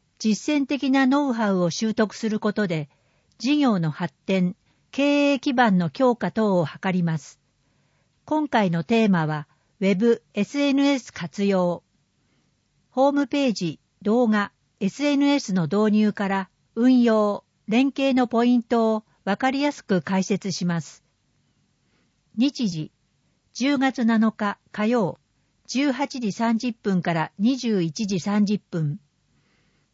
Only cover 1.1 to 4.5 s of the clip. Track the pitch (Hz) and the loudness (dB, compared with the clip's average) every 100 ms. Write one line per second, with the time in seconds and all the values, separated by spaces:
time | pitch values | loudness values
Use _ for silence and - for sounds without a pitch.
1.1 | 277 285 233 208 185 175 - 220 214 214 | 2 0 0 0 2 0 -2 -4 0 -2
2.1 | - 220 214 214 208 202 160 143 _ _ | -2 -4 -2 -2 -2 -2 -4 -8 _ _
3.1 | _ _ - 233 294 269 196 160 139 175 | _ _ -8 -2 2 2 2 -2 -4 -8
4.1 | _ - 190 180 | _ -2 0 0